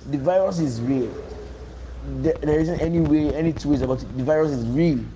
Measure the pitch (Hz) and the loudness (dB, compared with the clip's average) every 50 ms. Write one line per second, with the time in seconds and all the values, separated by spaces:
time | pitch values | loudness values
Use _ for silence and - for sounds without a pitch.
0 | - 135 143 143 131 175 185 190 190 190 185 170 160 135 117 117 120 131 139 131 | -8 -4 -4 -2 2 2 2 4 2 2 0 0 -2 -2 -2 -2 -2 0 0 0
1 | 117 104 87 - - - - - - - - - - - - - - - - - | 0 -2 -4 -10 -12 -12 -12 -12 -14 -14 -14 -14 -14 -14 -14 -14 -14 -12 -12 -12
2 | - 139 135 131 131 160 165 - 147 151 151 156 160 165 175 147 156 165 170 170 | -10 -8 -6 -2 0 0 0 0 0 2 2 2 2 0 0 -2 0 0 2 2
3 | 165 143 151 156 151 147 131 151 165 165 151 - - 143 147 123 131 127 131 120 | 4 4 4 4 4 2 0 0 0 0 0 0 0 2 2 2 2 0 0 -2
4 | - 98 120 131 123 143 156 156 160 151 139 123 113 117 120 151 170 170 143 117 | -4 -6 -6 -2 0 2 4 4 4 2 0 0 -2 0 2 4 4 4 2 2
5 | 110 117 - | -2 -6 -10